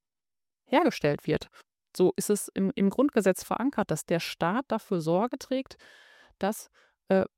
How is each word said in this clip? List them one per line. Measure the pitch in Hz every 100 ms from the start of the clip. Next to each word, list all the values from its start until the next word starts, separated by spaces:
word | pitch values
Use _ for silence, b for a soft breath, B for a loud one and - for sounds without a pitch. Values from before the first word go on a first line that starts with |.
| _ _ _ _ _ _ -
hergestellt | 277 349 - 147 147 -
wird. | 151 - B - _ _ -
So | 185 -
ist | -
es | 208 -
im, | - 190 -
im | 196
Grundgesetz | - 285 220 190 185
verankert, | - - 262 - 208
dass | 160 -
der | 170
Staat | - - 170 226 -
dafür | 220 - 180
Sorge | 156 175 233 269
trägt, | - 262 - - B B B B B -
dass, | 190 - - b b b -
äh, | 190 -